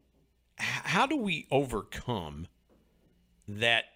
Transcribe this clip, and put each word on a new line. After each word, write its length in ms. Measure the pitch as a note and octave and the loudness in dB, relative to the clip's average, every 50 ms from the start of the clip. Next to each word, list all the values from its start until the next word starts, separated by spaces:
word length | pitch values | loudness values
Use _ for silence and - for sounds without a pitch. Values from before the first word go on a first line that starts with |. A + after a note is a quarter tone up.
| _ _ _ _ _ _ _ _ _ _ _ - | _ _ _ _ _ _ _ _ _ _ _ -6
h-, 60 | - | -4
how 420 | - C3 - - - C#3+ G3+ A#3+ C#4 | -4 -4 -4 -2 0 2 4 4 4
do 80 | D#4+ D4 | 2 0
we 300 | A3+ G3+ E3+ D3 - - | 0 -2 -2 -4 -2 2
overcome 960 | C#3+ C3+ C#3+ C3 A2+ G#2 F#2 - - - - - A#2+ G#2 E2+ D2+ D2 D2 E2+ - _ _ _ _ _ _ _ _ _ _ _ _ _ _ _ _ _ _ _ - | 2 2 4 2 0 -4 -4 -6 -10 -8 -4 -2 -2 -2 -2 -4 -8 -10 -12 -12 _ _ _ _ _ _ _ _ _ _ _ _ _ _ _ _ _ _ _ -10
that, 380 | G2+ G2+ A2+ A#2 A#2 A2+ - - _ | -4 0 2 4 4 4 2 -2 _